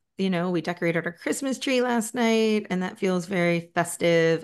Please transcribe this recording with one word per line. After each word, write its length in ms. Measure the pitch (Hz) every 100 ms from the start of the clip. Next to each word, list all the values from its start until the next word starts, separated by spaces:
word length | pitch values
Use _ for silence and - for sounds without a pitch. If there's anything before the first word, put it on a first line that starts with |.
| _ -
You 120 | 190
know, 220 | 170 180
we 80 | 175
decorated 460 | 180 175 170 165 170
our 80 |
Christmas 440 | 170 - 294 277 262
tree 240 | 277 247
last 320 | 247 240 220
night, 540 | 254 226 226 220 214 202
and 140 | 185
that 160 | 185 -
feels 260 | 185 180 170
very 460 | 190 175 170 170
festive. 680 | - 165 - 170 165 165 160